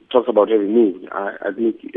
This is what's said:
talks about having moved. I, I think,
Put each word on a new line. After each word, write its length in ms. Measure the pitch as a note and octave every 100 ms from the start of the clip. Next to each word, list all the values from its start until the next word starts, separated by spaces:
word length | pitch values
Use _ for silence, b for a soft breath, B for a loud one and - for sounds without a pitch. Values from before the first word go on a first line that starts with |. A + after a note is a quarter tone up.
| -
talks 200 | B2+ A2+
about 180 | G#2+ G2+
having 220 | A2 G2
moved. 320 | A#2 G#2+ E2+ -
I, 240 | - G2+ -
I 100 | G2
think, 320 | F#2+ A2+ - -